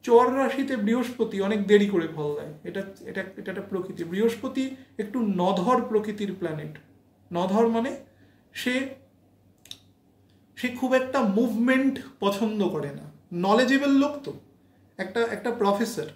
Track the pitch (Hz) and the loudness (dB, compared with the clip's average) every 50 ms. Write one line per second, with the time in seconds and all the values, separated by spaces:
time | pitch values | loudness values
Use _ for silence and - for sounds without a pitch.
0 | _ 247 233 233 254 262 254 269 269 247 - 262 269 277 262 226 202 208 233 254 | _ 8 8 8 8 6 4 2 0 0 0 -2 -2 -2 -2 -2 2 2 2 2
1 | 240 240 - - 226 220 208 196 190 190 220 214 202 185 208 208 202 202 202 175 | 0 -2 -2 -4 -4 -2 -2 -2 0 0 0 0 4 6 6 6 6 6 2 0
2 | 165 156 156 151 151 147 147 147 151 151 151 - - 180 180 196 196 196 196 - | 0 -2 -4 -4 -4 -4 -4 -6 -8 -10 -14 -12 -14 -10 -10 -8 -10 -10 -14 -16
3 | - - 180 190 190 190 - - 202 196 185 196 - - - 185 185 - 180 165 | -14 -10 -8 -8 -10 -10 -12 -12 -10 -10 -8 -8 -8 -6 -6 -6 -6 -6 -8 -8
4 | 170 165 175 196 220 233 - - - 262 262 269 262 262 262 - - _ - - | -8 -6 -2 0 0 0 0 -2 -8 -6 -4 -4 -4 -6 -8 -12 -18 _ -10 -10
5 | 208 208 - 262 226 202 190 175 175 190 196 180 175 240 254 247 - - 220 208 | -10 -6 -4 -2 0 0 0 2 2 2 2 2 2 2 2 2 0 0 0 0
6 | 208 214 202 208 208 196 175 - 185 165 156 151 151 156 - - - _ _ _ | 0 0 -6 -6 -6 -6 -6 -6 -6 -6 -6 -6 -10 -12 -14 -16 -20 _ _ _
7 | _ _ _ _ _ _ 175 170 180 185 190 220 233 233 226 226 233 285 359 - | _ _ _ _ _ _ -4 -2 -2 0 2 2 2 4 2 0 -2 -4 -6 -8
8 | - _ _ _ - - _ _ _ _ _ - - 254 247 262 277 269 - - | -14 _ _ _ -20 -20 _ _ _ _ _ -6 -4 -2 -2 -2 -4 -6 -10 -16
9 | - _ _ _ _ _ _ _ _ _ _ _ _ - - - _ _ _ _ | -20 _ _ _ _ _ _ _ _ _ _ _ _ -20 -20 -20 _ _ _ _
10 | _ _ _ _ _ _ _ _ _ _ _ - - 247 240 - 262 254 262 254 | _ _ _ _ _ _ _ _ _ _ _ -6 -6 -6 -4 -2 0 2 2 2
11 | 254 254 - 277 240 202 190 214 254 233 208 220 233 254 262 262 269 269 - - | 2 2 0 0 0 2 2 2 2 0 0 0 2 4 4 4 4 2 0 -2
12 | - - - _ 202 202 202 - 233 214 214 214 196 165 151 151 139 143 139 147 | -10 -14 -10 _ -2 0 0 0 -2 -2 0 0 -2 0 0 -2 -6 -6 -8 -12
13 | - - - - _ _ 175 170 180 196 208 233 254 233 269 269 285 285 277 269 | -16 -16 -20 -20 _ _ -6 -2 2 4 4 4 6 4 4 2 4 4 4 4
14 | 277 294 294 - - - - - - _ _ _ _ _ _ _ _ _ _ - | 4 2 0 -6 -10 -12 -14 -14 -18 _ _ _ _ _ _ _ _ _ _ -10
15 | - - - 233 233 226 214 208 - 240 226 - 208 196 202 202 233 - - 160 | -10 -4 -2 -2 0 0 -2 -4 -4 -4 -2 2 2 2 2 2 0 -2 -2 -6
16 | 151 - - | -8 -10 -12